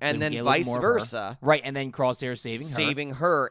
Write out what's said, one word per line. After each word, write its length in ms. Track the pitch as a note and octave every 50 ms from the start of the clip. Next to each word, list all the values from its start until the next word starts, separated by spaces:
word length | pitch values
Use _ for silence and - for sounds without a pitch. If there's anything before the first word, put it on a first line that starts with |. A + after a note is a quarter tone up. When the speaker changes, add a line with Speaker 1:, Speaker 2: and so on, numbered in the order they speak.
Speaker 1:
and 140 | C3+ D3 D3
Speaker 2:
So 40 | D3
Speaker 1:
then 120 | D#3 D3+ B2
Speaker 2:
get 40 | A#2
a 40 | A#2+
little 140 | C#3 C#3 E3
Speaker 1:
vice 80 | F3
Speaker 2:
more 100 | B2 A#2+ B2
of 60 | D#3+
her. 100 | G#3+ A#3+
Speaker 1:
versa. 420 | G#3+ D3+ A#2 B2+ A2+ G2+ G2 B2 -
Speaker 2:
Right, 220 | B2+ C#3+ D#3 D3 A#2+
and 100 | C#3 C#3
then 200 | C#3 C3+ C3 -
Crosshair 440 | - C3+ B2+ B2 - C#3 B2+ B2 A#2
saving 300 | - A#2+ A2+ A#2 D3 D#3+
her. 60 | C3+
Speaker 1:
Saving 380 | - D#3 D3 C#3+ C#3 D3 C#3
her 380 | C3 B2+ D#3+ F3+ E3+ D3 C3 A#2